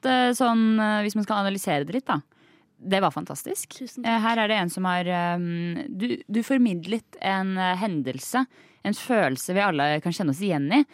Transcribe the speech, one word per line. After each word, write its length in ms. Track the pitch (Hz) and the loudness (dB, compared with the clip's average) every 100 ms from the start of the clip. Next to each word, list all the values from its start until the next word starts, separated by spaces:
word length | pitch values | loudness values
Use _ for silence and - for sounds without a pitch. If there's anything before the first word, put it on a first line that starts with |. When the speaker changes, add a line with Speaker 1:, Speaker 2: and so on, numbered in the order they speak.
| 262 | 2
Speaker 1:
eh, 220 | 254 247 | 2 2
sånn, 300 | 240 247 226 220 220 | 2 2 4 4 4
eh, 220 | 214 214 | 2 0
hvis 100 | 208 | 0
man 140 | 214 202 | -2 0
skal 160 | 208 | 0
analysere 420 | 196 196 - 147 147 | 0 -2 0 0 0
det 80 | 233 | -4
litt, 80 | - | -2
da. 80 | 160 - _ _ _ _ _ | -4 -4 _ _ _ _ _
Det 180 | 190 190 180 | -2 2 2
var 80 | |
fantastisk. 540 | - 180 147 - 403 - - | 0 -8 -10 -8 -8 -10 -12
Speaker 2:
Tusen 240 | 254 - | -14 -6
takk. 80 | 226 | 0
Speaker 1:
Eh, 140 | 226 220 | 2 2
her 160 | 226 | 2
er 80 | 208 | 2
det 80 | 214 | 2
en 140 | 175 | 0
som 140 | 185 185 | -2 0
har, 160 | 180 175 | 0 0
ehm, 800 | 175 175 175 175 170 175 170 - | 0 0 -2 -2 -4 -4 -6 -8
du, 140 | 185 240 - - | -6 -4 -6 -4
du 140 | 220 | -4
formidlet 800 | 226 269 240 175 165 226 - - | 0 2 4 2 -4 -6 -6 -8
en, 300 | 190 190 190 185 | -4 -2 -2 0
eh, 200 | 185 180 | 0 0
hendelse, 640 | 214 160 131 131 - 247 254 _ - _ | -2 -2 -4 -6 -2 -2 -2 _ -20 _
en 140 | 202 214 | -4 -4
følelse 560 | - 226 151 131 - | 0 2 2 0 -2
vi 80 | 185 | 0
alle 300 | 202 151 147 151 | 2 2 2 2
kan 100 | 175 | -2
kjenne 220 | 170 170 | -2 0
oss 80 | 139 | 0
igjen 240 | 202 156 143 | 0 0 2
i. 60 | 254 277 | 4 2